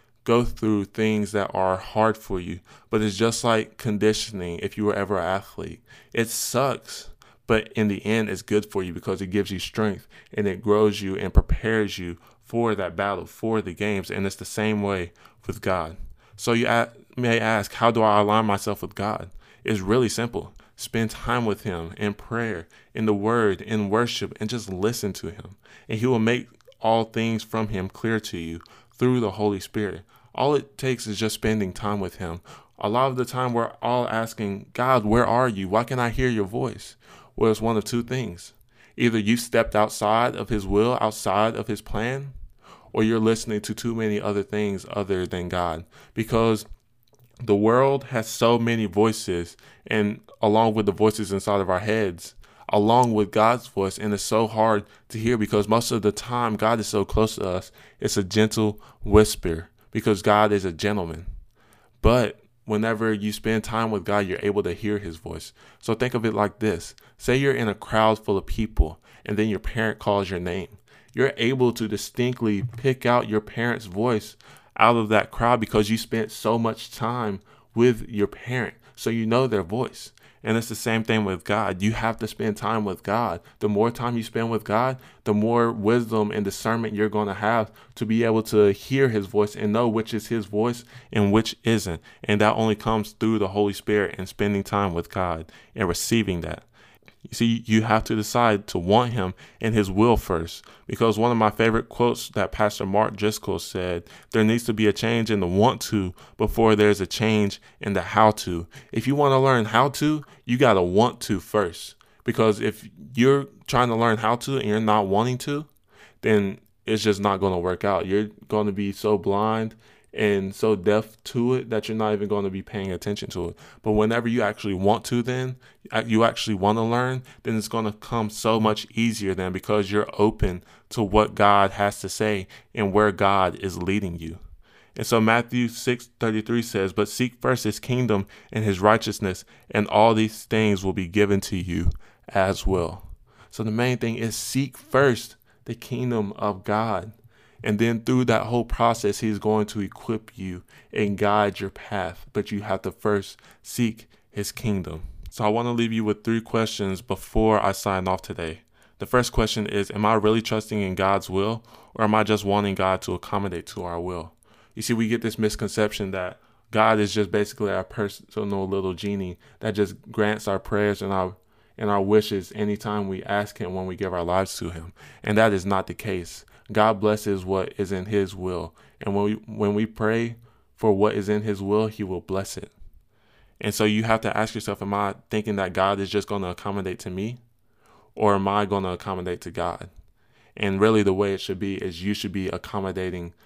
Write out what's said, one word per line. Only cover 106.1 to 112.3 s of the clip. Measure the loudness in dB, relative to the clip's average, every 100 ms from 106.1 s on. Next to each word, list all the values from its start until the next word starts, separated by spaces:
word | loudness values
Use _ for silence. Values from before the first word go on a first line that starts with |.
| -6 -12 -4
before | -2 4 4 6
there's | 6 4
a | -2
change | -2 2 2 2 -2 -14 -10
in | -4
the | -4
how | 0 4 6
to." | 4 -2 -6 -6 -14 -8
If | -4 0
you | 2
wanna | 4 4
learn | 4 4
how | 4 4 2
to, | 2 0 0 -6 -12
you | -2 4
gotta | 6 6
want | 4 4 4 2
to | -4 -4
first. | -2 0 0 -4 -16 -20 _ _
Because | -4